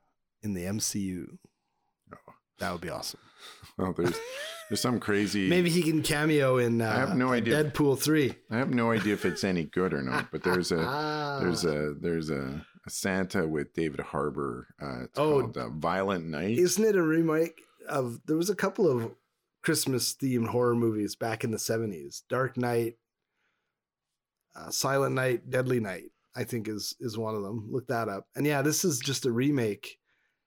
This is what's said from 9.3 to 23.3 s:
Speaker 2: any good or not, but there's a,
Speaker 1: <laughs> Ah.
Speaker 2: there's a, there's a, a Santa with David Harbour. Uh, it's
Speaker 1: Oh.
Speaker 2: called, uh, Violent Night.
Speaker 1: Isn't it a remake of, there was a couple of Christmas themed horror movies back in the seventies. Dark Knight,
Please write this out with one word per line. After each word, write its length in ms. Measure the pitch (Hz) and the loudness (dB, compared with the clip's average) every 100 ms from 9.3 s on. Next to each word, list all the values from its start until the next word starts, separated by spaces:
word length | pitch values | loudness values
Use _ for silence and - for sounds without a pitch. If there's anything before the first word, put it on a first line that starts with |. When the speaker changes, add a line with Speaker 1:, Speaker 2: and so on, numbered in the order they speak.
| 82 | 0
Speaker 2:
any 220 | 98 90 76 | 0 0 0
good 280 | - 92 | 0 0
or 80 | 76 | 0
not, 300 | 65 67 78 | -2 -2 -4
but 120 | 78 | -2
there's 280 | 90 90 85 | 2 2 2
a, 80 | 85 | 0
Speaker 1:
<laughs> 80 | 104 | 0
Ah. 520 | 143 151 151 147 139 | -2 -4 -4 -4 -2
Speaker 2:
there's 240 | 90 80 82 | 0 2 2
a, 280 | 73 76 73 | 0 -2 -2
there's 300 | 87 82 78 | -2 -2 -2
a, 360 | 71 67 73 - - - | -4 -4 -8 -12 -18 -12
a 20 | |
Santa 560 | - 101 95 92 98 80 | -6 -2 -2 0 0 0
with 280 | 78 71 | 0 -4
David 260 | - 80 67 | -2 -2 -4
Harbour. 680 | - 76 73 65 69 62 - - | -4 -2 -2 -2 -6 -6 -12 -12
Uh, 220 | - 123 | -10 -8
it's 160 | 123 - | -8 -2
Speaker 1:
Oh. 220 | 156 143 | 2 2
Speaker 2:
called, 160 | 117 113 | 0 -4
uh, 120 | 117 | -6
Violent 560 | 78 82 92 98 92 82 | -4 -2 0 0 0 -2
Night. 300 | 73 95 120 | -4 0 2
Speaker 1:
Isn't 280 | 180 180 220 | 2 4 4
it 100 | 196 | 4
a 80 | |
remake 580 | 160 160 165 156 170 - - _ - | 4 4 4 4 2 -2 -20 _ -4
of, 320 | 143 123 120 - | -2 -2 -4 0
there 100 | 156 | 0
was 120 | 185 | 2
a 60 | 190 | 0
couple 340 | 196 196 175 | 0 4 4
of 220 | 127 113 - _ _ _ _ | 4 0 -8 _ _ _ _
Christmas 540 | - 151 - 127 - - | 0 0 2 0 -2 -2
themed 320 | 135 123 113 | 0 0 2
horror 280 | 120 123 120 | 2 4 4
movies 400 | 117 107 101 - | 2 2 -2 -2
back 280 | 117 110 | -4 -2
in 80 | 120 | -2
the 80 | 107 | -2
seventies. 640 | - 113 113 85 71 - - | 0 -2 -2 -6 -10 -14 -4
Dark 260 | 123 131 123 | -2 -2 0
Knight, 400 | 120 117 117 - _ _ _ | 0 2 0 -4 _ _ _